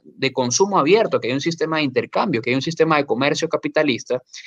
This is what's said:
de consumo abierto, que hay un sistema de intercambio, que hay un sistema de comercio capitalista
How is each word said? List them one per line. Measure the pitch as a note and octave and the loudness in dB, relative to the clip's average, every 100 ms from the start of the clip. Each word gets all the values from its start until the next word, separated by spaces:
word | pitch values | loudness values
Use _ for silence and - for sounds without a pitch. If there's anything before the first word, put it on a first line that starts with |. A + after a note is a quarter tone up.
de | - - C3 | -20 -6 -4
consumo | C3 B2 A#2+ G3+ F#3 | -2 -2 2 2 2
abierto, | C#3 G#3+ F3+ A#2+ | 4 4 4 0
que | A2 | -2
hay | |
un | C3+ | -2
sistema | E3+ E3+ D#3+ D#3 | -2 -4 -2 -2
de | |
intercambio, | C#3+ B2 - F#3+ A3 A#2 | 0 -2 -2 -2 0 0
que | A#2+ | 0
hay | C3+ | -2
un | |
sistema | E3 E3 D#3+ D3+ | -2 0 2 2
de | C#3+ | 2
comercio | A#2 C#3 D#3 D#3+ | 0 0 0 -2
capitalista | D3+ D3 D3+ D3+ A2 - B2+ _ - | -4 -2 0 0 -2 -4 -6 _ -20